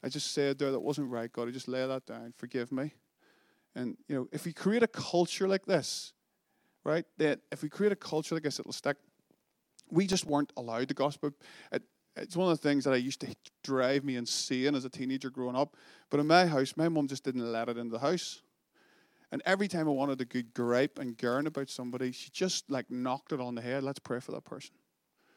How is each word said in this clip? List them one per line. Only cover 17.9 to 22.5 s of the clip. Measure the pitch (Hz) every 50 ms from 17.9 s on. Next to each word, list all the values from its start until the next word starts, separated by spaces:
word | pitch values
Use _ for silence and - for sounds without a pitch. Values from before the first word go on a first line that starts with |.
| 113
the | 117
house. | 135 151 180 175 - - - - _ _ _ _ _ _ _ _ _ _ _ _ _ _ _ _ _ -
And | - 135 -
every | 180 190 196 208
time | 185 185 170 156
I | 151
wanted | 143 131 139 143 135 127
a | 127
good | 117 - 127 120 113 -
gripe | 120 120 120 120 123 139 151 - -
and | 139 120 113
girn | - 123 120 123 139 147
about | 156 156 139 139
somebody, | - - - 123 123 123 123 127 127
she | 127 - - -
just, | - - 185 185